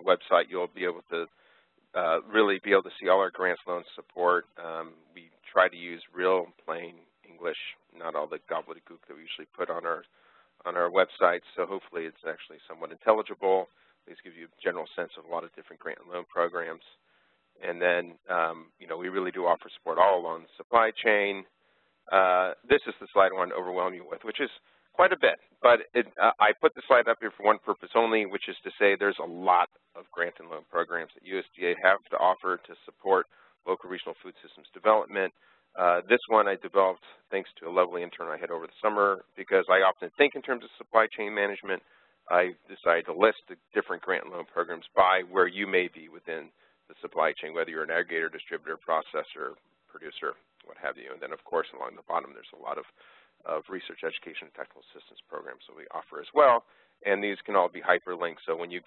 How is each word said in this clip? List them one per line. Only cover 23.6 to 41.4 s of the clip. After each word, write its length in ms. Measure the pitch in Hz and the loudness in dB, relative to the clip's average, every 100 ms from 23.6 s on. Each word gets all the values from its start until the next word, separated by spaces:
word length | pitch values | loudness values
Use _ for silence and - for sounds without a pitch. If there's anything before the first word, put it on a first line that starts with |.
overwhelm 340 | 90 90 92 | -2 -2 -2
you 100 | 90 73 | -4 -12
with, 160 | - | -10
which 160 | 113 - | -10 -6
is 100 | 135 - _ _ _ | -6 -8 _ _ _
quite 200 | - 185 | 2 4
a 80 | 185 | 6
bit. 180 | 117 - _ - | 2 2 _ 2
But 180 | 123 117 - | 6 6 4
it, 120 | 123 113 - | -2 -2 2
uh, 120 | 110 - | 2 6
I 100 | 104 - | 4 4
put 140 | 156 | 0
the 80 | - - | 0 4
slide 180 | 123 117 | 4 4
up 120 | 113 | -2
here 120 | 107 - | -4 0
for 80 | |
one 140 | 104 110 | 2 2
purpose 260 | 110 95 90 | 0 -6 0
only, 320 | 113 113 110 98 | 0 2 0 0
which 220 | 98 - | -6 -10
is 80 | 87 | -12
to 60 | 90 - | -12 2
say 180 | 101 98 | 2 4
there's 220 | 101 - | 0 -2
a 60 | 85 | -10
lot 400 | 87 92 87 87 _ _ | -2 2 4 2 _ _
of 100 | 85 - | -20 -14
grant 240 | 85 87 - | -6 -6 -6
and 80 | 85 | -16
loan 140 | 78 78 | -16 _
programs 400 | 85 85 87 80 | -4 -4 -6 -8
that 120 | - 92 | -16 -8
U 120 | 95 | -8
S 60 | - | -8
D 120 | - 87 | -6 -4
A 80 | 85 92 | 2 2
have 160 | 101 - | 2 -2
to 60 | - | 0
offer 400 | 90 92 95 90 | 0 0 -4 -6
to 160 | - 85 | -10 -20
support 420 | - _ 95 92 - _ _ _ 90 | -20 _ 0 0 0 _ _ _ -8
local 240 | 92 90 | -8 -8
regional 240 | 92 90 - | -12 -12 -14
food 120 | 92 - | -18 -20
systems 240 | - - 73 | -20 -20 -20
development. 580 | 92 107 110 - 101 92 _ _ _ _ 90 | -2 4 4 2 -4 -4 _ _ _ _ 0
Uh, 240 | 87 87 87 | 4 4 2
this 160 | 123 - | 0 4
one 200 | 110 101 | 2 4
I 80 | 95 | -2
developed 480 | 95 98 95 92 - - - | 0 2 2 0 -14 -20 -8
thanks 200 | 98 - - | -8 -8 -16
to 80 | 80 | -4
a 40 | |
lovely 280 | 92 90 87 | 0 0 -2
intern 300 | 87 - 82 | -8 -10 -10
I 80 | 78 | -8
had 80 | 85 | -8
over 160 | 82 | -10
the 160 | 85 - | -12 -4
summer, 480 | 107 104 101 95 - - | -2 2 0 0 -8 -16
because 300 | 95 95 87 | 0 2 4
I 160 | 95 | 6
often 240 | 95 - 90 - | 4 2 -10 2
think 160 | 143 | 2
in 80 | 139 | 0
terms 240 | 139 120 | -8 -8
of 60 | 123 - | -8 -20
supply 260 | - 113 110 | 0 2 2
chain 220 | - 104 | -2 -6
management. 480 | 107 | -2